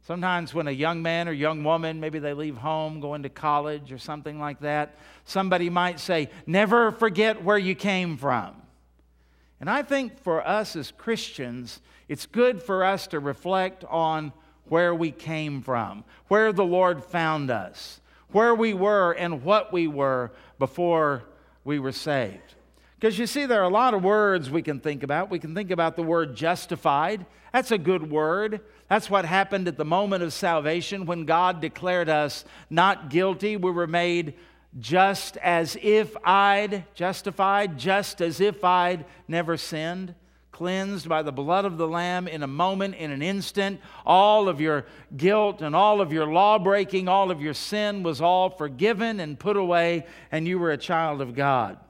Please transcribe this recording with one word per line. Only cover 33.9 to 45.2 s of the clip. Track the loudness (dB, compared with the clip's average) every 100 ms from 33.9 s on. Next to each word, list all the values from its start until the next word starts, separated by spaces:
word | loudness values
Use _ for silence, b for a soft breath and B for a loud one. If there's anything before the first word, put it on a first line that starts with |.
| 0 0 0 -4 -10 B B B -16
just | 0 4 4 4 -6 -4
as | 0 2 0 -2
if | 2 2 2 -2
I'd, | 2 4 6 4 0 -6 -10
justified, | -4 -4 -2 -8 0 2 2 0 -4
just | 0 0 0 -2
as | -4 2
if | 0 2
I'd | 2 4 2 -2 -8 B -6
never | -4 -2 -4
sinned, | -4 -6 -6 -8 -10 -14 b b b
cleansed | -8 -4 -2 -4 -6 -2
by | -2
the | -2
blood | -4 0 0
of | 0 -2
the | -4
Lamb | -2 -2 -2 -4
in | -6
a | -6
moment, | 0 0 0 -4
in | -6 -8
an | -4
instant. | -4 -4 -4 -4 -4 -4 B B 4
All | 6 8 6 4
of | 0
your | 0 0 -4 B B
guilt | 0